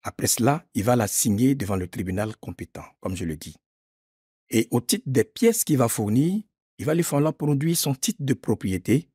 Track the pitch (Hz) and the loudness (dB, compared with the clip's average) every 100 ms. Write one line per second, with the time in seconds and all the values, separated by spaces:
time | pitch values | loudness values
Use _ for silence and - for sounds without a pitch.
0 | - - 139 - 117 151 - 127 101 123 | -12 -4 -2 0 0 0 -4 -4 2 2
1 | 107 - 120 101 127 139 95 95 90 - | 2 0 0 2 2 2 -2 -4 -4 -6
2 | 90 92 107 - - 95 - - - _ | -4 -4 -4 -8 -14 -12 -14 -14 -18 _
3 | - 90 87 78 - 78 _ _ _ _ | -8 -6 -6 -6 -10 -18 _ _ _ _
4 | _ _ _ _ _ 110 120 120 - 208 | _ _ _ _ _ 0 2 -2 0 -2
5 | - 123 107 - 233 220 - 143 117 - | 2 0 0 2 2 2 0 2 2 0
6 | 104 110 156 202 - _ _ _ 110 165 | 0 2 2 0 -6 _ _ _ -2 0
7 | 165 143 151 151 147 143 160 170 151 131 | 0 0 0 0 0 0 2 0 -2 -2
8 | - - 139 135 - 104 101 92 - 123 | -4 -4 -2 -2 0 -2 0 -4 2 0
9 | - | 0